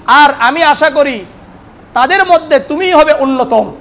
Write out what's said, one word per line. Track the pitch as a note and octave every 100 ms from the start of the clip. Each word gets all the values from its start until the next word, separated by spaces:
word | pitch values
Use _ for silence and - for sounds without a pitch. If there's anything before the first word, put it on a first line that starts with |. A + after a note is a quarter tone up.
| -
আর | C4+ C#4+ C4+
আমি | A#3+ D4+
আশা | D#4 C4+ D4+
করি | C#4+ C#4 A#3 E3+ - - - - - -
তাদের | A#3+ C4+ F#4+ F4+
মধ্যে | E4 D#4 C#4
তুমি | C4 D4 F#4
হবে | D#4+ D#4
অন্যতম | D4 C4+ C4 B3+ A3+ G3 C#3+